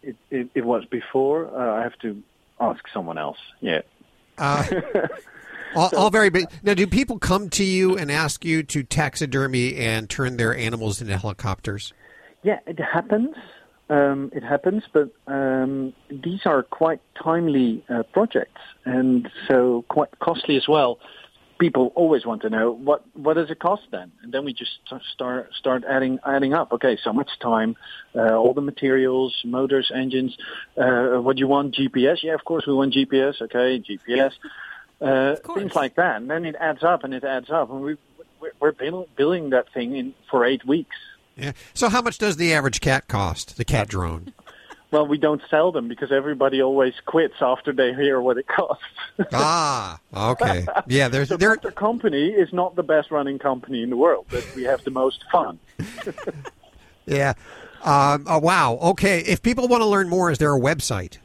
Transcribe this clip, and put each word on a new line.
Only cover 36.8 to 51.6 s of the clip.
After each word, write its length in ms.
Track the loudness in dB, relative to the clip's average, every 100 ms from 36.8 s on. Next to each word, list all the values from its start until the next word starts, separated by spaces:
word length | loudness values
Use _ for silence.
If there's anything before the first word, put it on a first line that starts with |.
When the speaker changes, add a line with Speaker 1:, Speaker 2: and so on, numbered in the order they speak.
Speaker 1:
up 220 | 0 0
and 100 | -2
it 80 | -6
adds 280 | -4 -6 -2
up. 200 | -2 -2
And 120 | -6
we, 140 | -8 -10 _ _ -20 _
we're, 120 | -16 -2
we're 140 | -2
build-, 420 | 0 -6 -6 -10
building 360 | 0 0 0 0
that 220 | 0 0
thing 220 | -6 -4
in, 200 | -4 -8 -12 _
for 140 | 2
eight 220 | 2 0 0
weeks. 300 | 0 -2 -16 -20 -20 _ -12
Speaker 2:
Yeah. 160 | -10 -10 -12
So 160 | -2 2
how 120 | 2
much 160 | 0 -2
does 180 | -2 0
the 160 | 2
average 280 | 2 2 0
cat 260 | 0 0 0
cost, 480 | -2 -2 -4 -10 -8
the 60 |
cat 240 | -2 0 0
drone? 440 | -2 -4 -6 -12 -20 -20 -20 -20 -20 _
Speaker 1:
Well, 160 | 0 2
we 100 | 2
don't 240 | 2 0 0
sell 220 | 2 2
them 160 | 0 -6
because 240 | -8 0
everybody 500 | 0 0 0 0 2
always 320 | 2 4 2 0 -2
quits 280 | 0 0 0
after 320 | 0 0 -2
they 200 | 0 0
hear 280 | 2 0 2
what 180 | 0 0
it 80 | -2
costs. 380 | -2 -2 -6 -8 -16 -12 -6
<laughs> 140 | -2
Speaker 2:
Ah, 640 | 0 2 2 2 -2 -6 -12 _ -4
okay. 480 | -2 0 0 0 -2 -4 0
Yeah, 220 | 2 2
there's 200 | 0 -2
Speaker 1:
So 80 | 2
Speaker 2:
there. 180 | 4
Speaker 1:
Copter 140 | 2